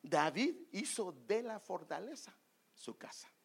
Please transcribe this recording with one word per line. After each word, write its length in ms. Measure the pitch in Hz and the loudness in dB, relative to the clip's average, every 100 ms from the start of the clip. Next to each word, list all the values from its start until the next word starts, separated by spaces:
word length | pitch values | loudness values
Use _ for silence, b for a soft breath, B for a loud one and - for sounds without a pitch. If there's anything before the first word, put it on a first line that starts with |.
David 540 | 160 160 156 151 285 311 - | 4 4 6 4 2 2 -6
hizo 400 | - 302 - 185 | -4 -2 -2 -2
de 300 | 139 120 220 | -6 0 2
la 180 | 240 214 | 2 -6
fortaleza 760 | - 180 156 151 220 302 - - _ _ _ | -4 -6 -4 -6 -4 -10 -14 -18 _ _ _
su 240 | - - - | -12 -10 -10
casa 300 | - - - _ | -12 -14 -18 _